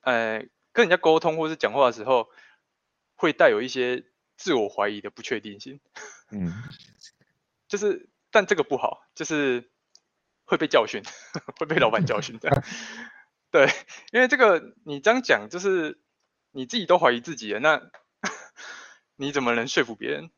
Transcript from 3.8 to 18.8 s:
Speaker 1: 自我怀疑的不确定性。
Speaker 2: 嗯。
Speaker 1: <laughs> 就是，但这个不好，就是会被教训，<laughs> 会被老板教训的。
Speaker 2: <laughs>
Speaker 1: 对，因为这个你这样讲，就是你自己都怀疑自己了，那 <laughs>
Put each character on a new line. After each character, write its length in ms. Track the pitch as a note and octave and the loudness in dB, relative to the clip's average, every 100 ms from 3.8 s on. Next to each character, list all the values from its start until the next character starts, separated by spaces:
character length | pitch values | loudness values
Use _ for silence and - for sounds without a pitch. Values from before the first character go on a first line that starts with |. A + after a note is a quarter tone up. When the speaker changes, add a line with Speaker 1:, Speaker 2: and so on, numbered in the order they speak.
| B2 B2 - _ _ _ | -2 -4 -10 _ _ _
Speaker 1:
自 160 | - | -2
我 140 | C3 G2+ | -2 -2
怀 200 | - G#2 | -2 -4
疑 120 | G#2 | -4
的 100 | G2+ | -12
不 120 | - | -14
确 160 | A2 A#2 | -8 -8
定 220 | G#2+ G2+ | -8 -16
性。 180 | C3+ C#3+ _ - - - _ | -18 -20 _ -20 -20 -20 _
Speaker 2:
嗯。 220 | G#2 F2 | -8 -8
Speaker 1:
<laughs> 60 | F#2 A#2+ - - _ - _ _ _ _ _ _ | -8 -14 -20 -20 _ -20 _ _ _ _ _ _
就 80 | G3+ | -4
是， 300 | G#3 C#3+ - _ _ | -2 -4 -8 _ _
但 140 | A3 F#3+ | 0 2
这 100 | F#3 | 0
个 80 | |
不 120 | C#3+ C3+ | 0 -2
好， 300 | - - _ | -2 -6 _
就 100 | - | -12
是 460 | D#3 D#3 C#3 B2 A#2+ _ _ _ _ _ _ _ | -4 0 0 -2 -6 _ _ _ _ _ _ _
会 120 | _ F3 | _ -2
被 100 | D#3 | 4
教 220 | C#3+ G#2+ | 2 2
训， 120 | - F#2+ - - | -6 -10 -20 -14
<laughs> 240 | E3 - - | -14 -14 -10
会 100 | D#3 | -2
被 100 | D#3 | 2
老 120 | A#2 | 2
板 160 | A2+ | 2
教 160 | D#3 G#2+ | 0 -2
训 160 | - A2+ | -4 -8
的。 240 | - C3+ - - - - | 0 0 -2 -14 -14 -16
Speaker 2:
<laughs> 440 | - - _ _ _ | -18 -20 _ _ _
Speaker 1:
对， 160 | E3 C#3 - - - - | 4 4 2 -8 -20 -4
因 80 | A#3 | 0
为 60 | B3+ | 2
这 100 | C4+ | 4
个 380 | A3+ E3+ - _ | 4 4 -2 _
你 140 | - C#3+ | -12 -2
这 140 | G#3 | 2
样 100 | B3 | 2
讲， 240 | B3 A#2 G#2+ | 2 0 0
就 120 | D#3+ | -6
是 400 | G3 F#3 D#3 - _ _ _ _ _ | -2 -2 -2 -8 _ _ _ _ _
你 160 | C#3 B2+ | -12 -6
自 100 | A#3+ | -6
己 100 | E3+ | 2
都 120 | F3 | 4
怀 140 | D#3+ | 6
疑 80 | A#2+ | 2
自 160 | B2 C3+ | -6 -12
己 160 | A2 | -8
了， 80 | G#2 | 0
那 200 | D3 D3+ - - _ _ | 0 0 -4 -20 _ _
<laughs> 920 | - - - _ - - | -10 -10 -20 _ -20 -20